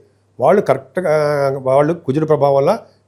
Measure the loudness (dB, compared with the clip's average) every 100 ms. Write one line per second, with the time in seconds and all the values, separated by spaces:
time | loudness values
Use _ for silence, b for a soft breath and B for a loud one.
0 | _ _ _ -4 0 2 2 -2 -2 -8
1 | -2 0 0 0 -2 -2 0 2 2 -2
2 | -4 -4 0 0 2 2 2 -2 b b